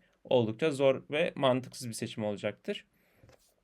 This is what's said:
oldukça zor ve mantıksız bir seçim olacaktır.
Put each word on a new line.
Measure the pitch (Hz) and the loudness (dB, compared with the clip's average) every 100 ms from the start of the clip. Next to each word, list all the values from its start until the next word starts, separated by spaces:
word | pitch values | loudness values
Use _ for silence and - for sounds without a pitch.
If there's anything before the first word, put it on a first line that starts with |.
| _ _ | _ _
oldukça | - 127 110 113 160 | 2 2 2 0 -2
zor | 135 139 131 - | 2 2 2 0
ve | 147 175 | -2 -2
mantıksız | - 135 127 123 - 123 | 2 2 2 -2 -10 -10
bir | |
seçim | 110 113 - | -6 -6 -4
olacaktır. | 107 98 107 104 - 202 - _ _ _ - _ _ _ | -4 -2 -4 -6 -8 -8 -10 _ _ _ -20 _ _ _